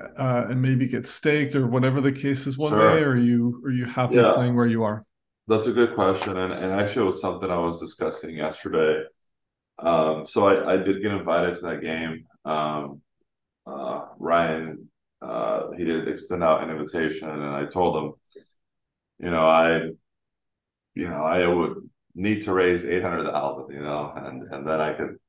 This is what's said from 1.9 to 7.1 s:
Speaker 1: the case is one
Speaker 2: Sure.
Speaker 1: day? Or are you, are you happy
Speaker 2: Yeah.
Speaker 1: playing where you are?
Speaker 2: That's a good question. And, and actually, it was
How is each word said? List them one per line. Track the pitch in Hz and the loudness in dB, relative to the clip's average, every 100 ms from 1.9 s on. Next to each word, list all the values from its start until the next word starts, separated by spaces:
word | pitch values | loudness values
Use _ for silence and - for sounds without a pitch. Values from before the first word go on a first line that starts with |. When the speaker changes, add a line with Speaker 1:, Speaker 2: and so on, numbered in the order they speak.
| 135 | 2
Speaker 1:
the | 139 | 0
case | 135 139 135 143 | 0 -2 -2 -4
is | 131 | -2
one | 151 | 2
Speaker 2:
Sure. | - | 6
Speaker 1:
day? | 160 160 | 6 6
Or | 147 | 4
are | 123 | 4
you, | 120 120 120 123 139 | 4 4 2 -2 -4
are | |
you | 123 120 | -2 -2
happy | - 123 123 | -2 2 6
Speaker 2:
Yeah. | 113 | 6
Speaker 1:
playing | 123 123 120 | 4 2 2
where | 120 | 2
you | 113 | 2
are? | 110 107 - _ _ _ - | 0 -2 -10 _ _ _ 0
Speaker 2:
That's | 110 127 | 2 2
a | |
good | 110 117 | 2 2
question. | 107 95 95 104 92 | 4 2 2 -2 -2
And, | 92 | -2
and | 85 92 | -2 -2
actually, | 98 101 101 | 0 0 2
it | |
was | 95 | 0